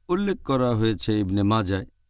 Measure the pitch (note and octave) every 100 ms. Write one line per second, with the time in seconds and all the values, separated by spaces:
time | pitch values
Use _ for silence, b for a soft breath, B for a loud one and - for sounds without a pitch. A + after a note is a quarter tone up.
0 | - F3+ G3+ F#3 - C3+ B2 A2+ A2+ G#2
1 | - G#2+ F#2+ G2+ G2+ A2 F#2 F#2+ - _